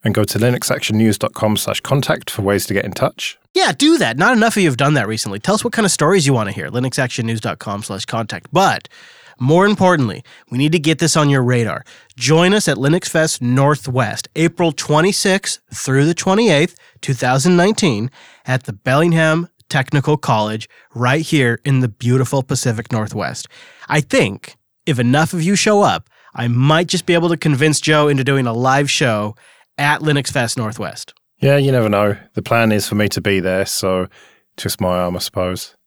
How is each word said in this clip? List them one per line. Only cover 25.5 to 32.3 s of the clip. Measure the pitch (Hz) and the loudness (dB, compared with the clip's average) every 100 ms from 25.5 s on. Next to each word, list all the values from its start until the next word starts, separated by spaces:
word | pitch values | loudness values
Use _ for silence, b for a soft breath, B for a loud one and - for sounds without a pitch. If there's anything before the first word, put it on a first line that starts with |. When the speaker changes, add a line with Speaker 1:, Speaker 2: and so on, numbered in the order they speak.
| 202 | 0
Speaker 2:
show | - 202 | 2 4
up, | 185 85 - b b - | 2 0 -6 b b -8
I | 123 | -2
might | 120 139 156 175 | 2 4 4 2
just | 180 - | -4 0
be | 170 | 0
able | 170 | 2
to | 170 | 0
convince | 160 139 156 147 | 0 2 2 0
Joe | - 151 147 | 2 2 4
into | 139 | 2
doing | 131 139 123 | 0 0 0
a | |
live | 113 127 135 143 | 0 2 2 2
show | - 135 107 107 - b b b - | 0 0 0 -4 -8 b b b -4
at | 143 151 | 0 0
Linux | 151 143 131 | 0 0 0
Fest | 139 120 - | -4 -4 -4
Northwest. | 110 - 95 - - _ _ _ | -6 -6 -10 -10 -18 _ _ _
Speaker 1:
Yeah, | 139 143 | 2 4
you | 139 | 4
never | 131 110 | 2 2
know. | 101 104 101 - | 2 2 -2 -8